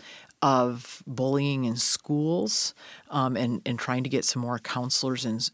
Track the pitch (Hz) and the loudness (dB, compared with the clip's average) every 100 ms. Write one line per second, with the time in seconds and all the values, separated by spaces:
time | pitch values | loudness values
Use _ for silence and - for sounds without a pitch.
0 | - - - _ 147 131 123 120 - - | -18 -20 -20 _ 4 6 4 0 -8 -14
1 | - 123 131 139 143 135 123 120 - - | -8 -2 0 2 2 0 0 2 2 0
2 | - 147 156 175 214 - - - - - | 0 0 2 0 0 0 -2 -6 -18 -20
3 | - 147 131 117 120 113 - 120 - 127 | -4 0 2 2 0 -2 -4 -4 -2 -2
4 | 127 131 - 127 120 120 - 127 123 - | 0 0 0 0 -2 -4 -4 -4 0 0
5 | 135 123 123 110 - | 0 -2 -2 -2 -4